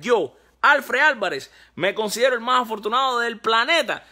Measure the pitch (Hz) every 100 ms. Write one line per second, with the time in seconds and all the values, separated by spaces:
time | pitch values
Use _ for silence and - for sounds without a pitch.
0 | 185 226 143 - _ _ 247 285 - 247
1 | 302 247 185 139 - - - - 180 202
2 | 214 220 262 247 233 254 226 220 208 240
3 | 269 240 233 226 220 226 254 330 226 151
4 | -